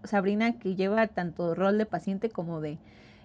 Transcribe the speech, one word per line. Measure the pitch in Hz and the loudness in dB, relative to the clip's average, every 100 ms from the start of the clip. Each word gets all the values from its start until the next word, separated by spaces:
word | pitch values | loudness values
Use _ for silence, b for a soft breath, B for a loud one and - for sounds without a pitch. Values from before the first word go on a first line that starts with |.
Sabrina, | - 202 190 208 226 240 | -2 2 2 2 2 0
que | 185 | -2
lleva | 185 190 220 220 | 0 2 2 2
tanto | - 175 - 175 | 0 -6 -2 -2
rol | 165 190 208 | 2 2 4
de | 214 | 0
paciente | - - 196 226 | -2 -4 -2 -2
como | - 170 165 | -4 -6 -4
de, | 156 156 B B B B | -6 -8 B B B B